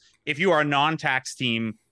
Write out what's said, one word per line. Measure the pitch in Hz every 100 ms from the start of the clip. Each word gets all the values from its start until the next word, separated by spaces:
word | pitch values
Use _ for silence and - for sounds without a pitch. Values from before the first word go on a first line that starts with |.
| _ _ 147
if | 147
you | 185
are | 151
a | 147
non-tax | 143 147 156 151 131 - -
team, | 127 113 113 - _